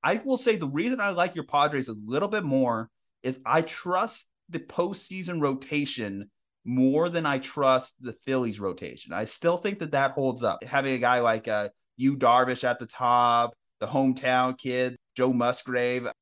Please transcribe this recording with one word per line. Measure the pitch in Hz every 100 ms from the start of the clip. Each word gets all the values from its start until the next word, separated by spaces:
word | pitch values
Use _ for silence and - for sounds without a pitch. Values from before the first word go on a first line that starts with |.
I | 147 214
will | 269 254
say | 240 214
the | 151
reason | 139 220 254
I | 202
like | 175 180 170
your | 139
Padres | 147 147 147 127
a | 107 104
little | 135 196
bit | 208
more | 170 135 127 113 113 _ _ _
is | 127 131 117
I | 151
trust | 165 - 180 185 220 - - _ _
the | 165
postseason | 165 - 180 202 - 190 180 175
rotation | 143 135 - 147 139 - 107 98 98 _ _ _
more | - 127 131 143 175
than | 170 160
I | 135
trust | 135 - 135 131 - _
the | 123 113 -
Phillies | 131 120 101
rotation. | 95 90 78 62 -
I | 85 113
still | - 170 175
think | 202 202
that | 160
that | 143 135
holds | 135 135 120
up. | 117 -
Having | 113 139 135
a | 131
guy | 120 123
like, | 117 110 113
uh, | 107 104 _ _ -
Yu | 131 139
Darvish | 127 123 127 123
at | 127 120
the | 117
top, | - 123 123 120 120 120 - _ _
the | 104
hometown | 135 135 127 127 127 127 131
kid, | 131 127 127 123 _ -
Joe | 127
Musgrave, | 123 120 123 - 123 123 127 120 -